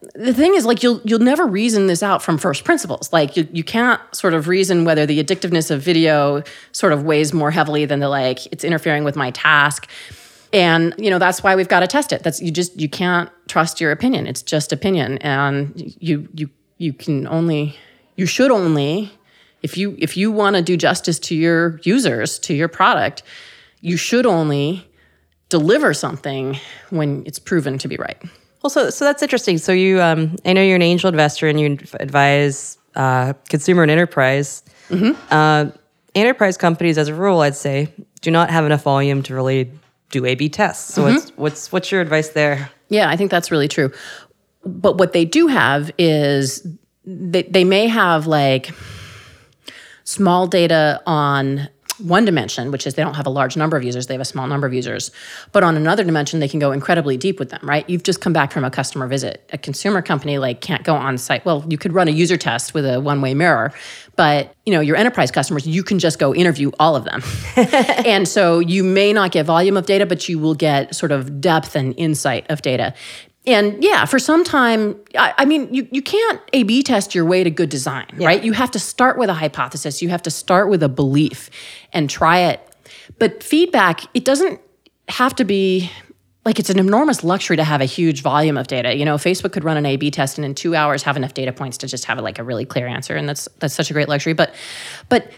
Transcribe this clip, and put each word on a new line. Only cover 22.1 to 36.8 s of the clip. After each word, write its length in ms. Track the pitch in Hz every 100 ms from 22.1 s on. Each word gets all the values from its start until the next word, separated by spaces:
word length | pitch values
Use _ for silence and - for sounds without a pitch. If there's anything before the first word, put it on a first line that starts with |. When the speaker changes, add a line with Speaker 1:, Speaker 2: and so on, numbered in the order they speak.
| 117 135 -
Speaker 1:
to 160 | -
your 140 | 147 165
product, 540 | - 196 180 98 - - - - - _ _
you 160 | 175 175
should 280 | - 233
only 640 | 247 165 156 143 143 180 - _ _ _ _ _ _
deliver 420 | 175 156 269 262
something 640 | 147 139 156 147 135 131 135 - - -
when 340 | 165 147 143 -
it's 120 | -
proven 380 | - 180 139 135
to 100 | 143
be 80 | -
right. 260 | - - 175 - _ _
Speaker 2:
Well, 80 | 285
so, 200 | 294 220
so 140 | -
that's 180 | 285 285
interesting. 360 | 285 247 - 165
So 140 | -
you, 280 | 185 190 185
um, 340 | 170 160 160 175
I 80 | 180
know 100 | 190
you're 140 | 190 180
an 60 |
angel 260 | 170 175 190
investor 380 | 156 147 - 156
and 140 | 151
you 120 | 147
adv-, 200 | 143 - -
advise, 800 | 135 143 143 143 143 139 - - _ -
uh, 380 | 131 127 127 139 -
consumer 340 | 156 165 180
and 80 | 156
enterprise. 720 | 160 175 - 131 135 143 - - _ -
Speaker 1:
Mm-hmm. 240 | 180 214 320 -
Speaker 2:
Uh, 400 | 156 156 151 147 - _ _ _
enterprise 420 | 196 233 262 202 180
companies, 420 | 175 165